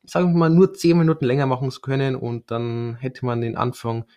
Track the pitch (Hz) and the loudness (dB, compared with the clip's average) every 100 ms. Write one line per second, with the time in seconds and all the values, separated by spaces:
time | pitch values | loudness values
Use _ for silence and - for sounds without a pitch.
0 | - 175 180 170 160 170 190 - 170 170 | -6 0 2 4 4 6 4 4 2 4
1 | 160 160 123 139 135 123 131 - 135 135 | 2 2 0 0 0 -2 -4 -8 -6 -2
2 | 135 131 120 117 - 117 120 117 117 120 | -2 -4 -6 -8 -8 -6 -4 -6 -6 -8
3 | 131 - 127 117 117 - 123 - 117 113 | -10 -6 -4 -2 -4 -2 -4 -4 -6 -6
4 | - | -8